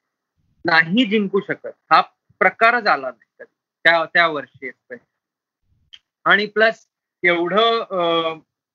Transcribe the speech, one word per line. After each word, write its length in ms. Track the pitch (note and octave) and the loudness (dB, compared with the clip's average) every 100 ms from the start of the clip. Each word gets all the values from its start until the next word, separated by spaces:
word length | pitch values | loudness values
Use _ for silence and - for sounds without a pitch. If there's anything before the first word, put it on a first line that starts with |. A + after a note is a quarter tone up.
| _ _ _ _ _ _ - | _ _ _ _ _ _ -2
नाही 400 | E3 D#3+ G3+ A#3+ | 0 2 0 0
जिंकू 340 | A3 G3 F#3+ | 0 0 -4
शकत, 280 | - D3 A#2 - _ | -4 -10 -10 -18 _
हा 100 | E3 - _ _ _ | 2 2 _ _ _
प्रकारच 480 | F#3+ - A3+ A#3+ G3+ | -2 2 2 2 0
आला 200 | D3 C3 | -2 -4
नाही 280 | A#2+ _ _ | -14 _ _
कधी 160 | A#2+ _ _ _ | -20 _ _ _
त्या, 220 | D#3+ E3+ D#3 | 0 2 0
त्या 220 | F3 E3+ | 0 0
वर्षी 400 | D3+ C3 _ C3 | -2 -10 _ -16
especially. 400 | - _ A#2+ _ _ _ _ _ _ _ _ _ - _ _ D#3+ | -16 _ -20 _ _ _ _ _ _ _ _ _ -20 _ _ 0
आणि 200 | F#3+ G#3 | 0 0
प्लस 400 | G#3 A3 A3 _ _ _ _ | 0 0 0 _ _ _ _
एवढं, 560 | F3+ E3+ F3 F#3+ A3+ A#3 | -2 0 0 0 0 0
अ, 540 | G3+ F#3+ E3+ E3 E3 D#3+ _ _ _ | -4 -4 -2 -2 -2 -8 _ _ _